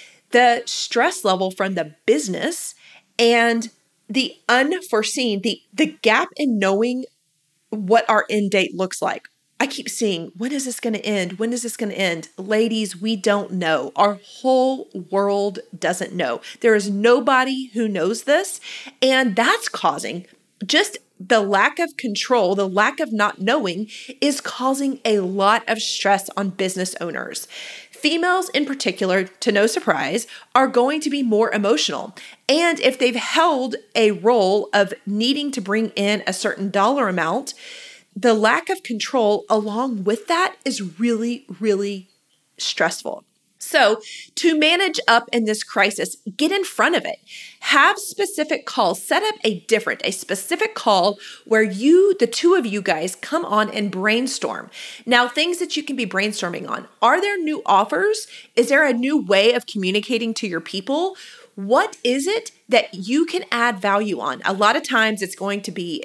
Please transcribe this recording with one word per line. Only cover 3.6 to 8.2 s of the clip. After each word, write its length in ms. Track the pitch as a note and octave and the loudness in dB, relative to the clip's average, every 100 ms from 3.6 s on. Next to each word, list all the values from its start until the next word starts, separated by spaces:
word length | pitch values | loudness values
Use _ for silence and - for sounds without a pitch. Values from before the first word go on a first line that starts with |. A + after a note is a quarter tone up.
| A3+ _ _ _ - | -4 _ _ _ -6
the 260 | A3 B3+ - - | -2 -2 -4 0
unforeseen, 920 | B3 C#4 F#4 - G#3+ G#3+ C#4+ B3 G3 | 2 2 -2 -2 -2 0 -2 -2 0
the, 180 | A#3 - _ | -2 -4 _
the 240 | - D#4 - | -2 -2 0
gap 260 | G#3+ A3+ F4+ - | 2 2 0 -2
in 240 | C#4+ G#3+ | -2 2
knowing 460 | G3 G3 A#3+ B3+ B3+ _ _ _ _ _ - | 2 2 0 -2 -8 _ _ _ _ _ -10
what 400 | G#3+ F#3 A3 A3+ | -4 2 4 4
our 160 | G#3+ | 2